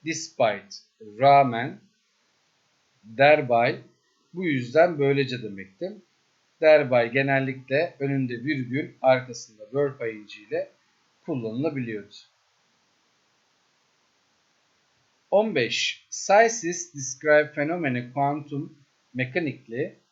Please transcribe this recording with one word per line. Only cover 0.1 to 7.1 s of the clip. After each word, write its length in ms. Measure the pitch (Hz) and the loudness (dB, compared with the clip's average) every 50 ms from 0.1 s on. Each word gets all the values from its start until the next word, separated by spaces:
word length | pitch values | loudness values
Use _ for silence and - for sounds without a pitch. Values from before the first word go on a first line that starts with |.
| 160 - - - _ _ 131 110 104 98 98 _ - - _ _ _ _ | -8 -8 -10 -14 _ _ 0 0 0 -2 -10 _ -20 -20 _ _ _ _
rağmen, 760 | 113 107 104 107 127 139 139 139 139 131 117 113 120 143 185 - _ _ _ _ _ _ _ _ _ _ _ _ _ _ _ _ _ _ _ _ _ _ _ _ _ 107 113 110 | -20 -20 -8 2 4 6 6 6 6 4 0 -4 -6 -6 -8 -14 _ _ _ _ _ _ _ _ _ _ _ _ _ _ _ _ _ _ _ _ _ _ _ _ _ -20 0 4
thereby, 580 | 135 143 151 151 143 123 120 117 117 131 156 - - - _ _ _ _ _ _ _ _ _ | 6 6 6 6 4 2 2 2 2 2 0 -4 -10 -20 _ _ _ _ _ _ _ _ _
bu 120 | 170 190 | -6 -4
yüzden 540 | 175 147 131 120 117 120 156 165 175 175 147 | -2 -2 -2 -4 0 4 4 4 4 4 0
böylece 440 | 139 139 139 139 139 123 127 120 117 | 0 0 2 2 0 -2 -4 -10 -10
demekti. 580 | 107 98 95 95 95 _ _ 170 190 208 208 - _ _ _ _ _ _ _ _ _ _ _ | -12 -14 -14 -16 -18 _ _ -12 -10 -10 -14 -20 _ _ _ _ _ _ _ _ _ _ _
Thereby 540 | 160 156 156 151 143 127 127 123 120 117 | 6 6 8 8 6 4 2 2 2 2